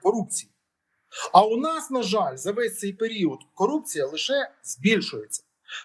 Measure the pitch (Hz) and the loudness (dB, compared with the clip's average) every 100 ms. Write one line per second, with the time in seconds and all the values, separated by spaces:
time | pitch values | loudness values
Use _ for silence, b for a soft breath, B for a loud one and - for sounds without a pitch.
0 | 190 226 - - - _ _ _ _ _ | 0 0 -2 -8 -10 _ _ _ _ _
1 | _ B B 175 214 233 311 320 311 262 | _ B B 6 6 4 0 -4 -4 -4
2 | 196 208 156 131 175 208 233 - 202 196 | 0 0 0 -2 -4 -2 -4 -4 -8 -4
3 | 226 220 196 196 - - 208 302 - 151 | -4 0 -2 -2 -10 0 0 0 -2 -4
4 | 135 156 - 277 262 - - - 170 214 | -4 -4 -2 -2 -2 -8 -12 -2 2 2
5 | - 113 107 - - _ B B | 0 -8 -10 -12 -12 _ B B